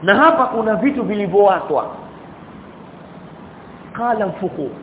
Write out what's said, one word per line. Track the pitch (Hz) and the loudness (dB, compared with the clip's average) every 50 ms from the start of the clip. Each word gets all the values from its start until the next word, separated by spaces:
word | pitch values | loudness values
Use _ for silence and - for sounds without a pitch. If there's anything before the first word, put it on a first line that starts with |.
| 156 | 4
Na | 180 202 | 2 4
hapa | 220 285 330 330 320 254 | 6 6 4 4 4 0
kuna | - - 233 220 220 220 | -2 -2 -2 -2 0 -2
vitu | 185 226 277 254 254 226 | 0 0 0 0 0 -4
vilivyowatwa. | 185 214 208 202 190 170 202 202 202 185 165 - - 151 127 107 - - - - - - - - - - - - - - - - - - - - - - - - - - - - - - - - - - - - - - - - - - | -4 -2 -2 -4 0 4 4 6 6 4 2 -2 -2 -2 -2 -2 -4 -10 -14 -16 -18 -20 -20 -20 -20 -20 -20 -20 -20 -20 -20 -20 -20 -20 -20 -20 -20 -20 -20 -20 -20 -20 -20 -20 -20 -20 -20 -20 -20 -20 -20 -20 -20 -20 -20 -20 -16 -10
Qala | - 233 240 233 214 208 | -6 -2 -2 0 0 -2
mfuku. | 190 170 - 196 175 123 - 147 123 107 - | -4 -4 -4 -6 -6 -6 -6 -8 -8 -8 -12